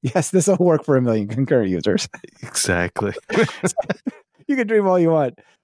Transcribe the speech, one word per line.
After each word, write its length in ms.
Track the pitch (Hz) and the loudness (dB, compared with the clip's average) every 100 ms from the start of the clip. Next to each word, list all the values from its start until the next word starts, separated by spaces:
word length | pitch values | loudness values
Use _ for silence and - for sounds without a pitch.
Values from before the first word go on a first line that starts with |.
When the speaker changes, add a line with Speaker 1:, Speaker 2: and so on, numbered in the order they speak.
Speaker 1:
Yes, 300 | 127 185 - | -4 -2 0
this 160 | 185 196 | 0 2
will 80 | 185 | 2
work 280 | 180 156 - | 2 2 2
for 100 | 135 | 2
a 40 | |
million 260 | 120 110 101 | 2 0 -2
concurrent 420 | 117 131 131 98 | -4 0 2 2
users." 380 | 87 104 98 - | 0 0 0 -2
<laughs> 280 | - - - | -12 -20 -20
Speaker 2:
Exactly. 720 | - - - 87 90 - 101 - - | -10 -6 -2 0 -2 -4 -6 -6 -4
<laughs> 140 | - - - 180 - - - - - _ _ - | -2 -2 -2 -6 -4 -6 -8 -8 -12 _ _ -4
Speaker 1:
You 80 | 269 | -2
can 100 | 214 | 2
dream 220 | 214 196 | 2 4
all 100 | 180 | 4
you 140 | 165 | 4
want. 260 | 160 131 - _ _ | 2 0 -4 _ _